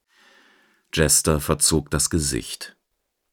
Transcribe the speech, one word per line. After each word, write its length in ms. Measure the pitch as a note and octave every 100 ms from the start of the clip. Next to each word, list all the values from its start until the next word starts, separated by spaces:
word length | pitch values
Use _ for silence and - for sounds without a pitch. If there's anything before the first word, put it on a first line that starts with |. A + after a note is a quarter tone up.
| _ _ _ _ _ _ _ _ _
Jester 480 | - D2+ - E2 D2+
verzog 500 | - D2+ - D#2 -
das 200 | D2+ -
Gesicht. 680 | E2+ C#2+ B1+ - - - - _ _ _ _ _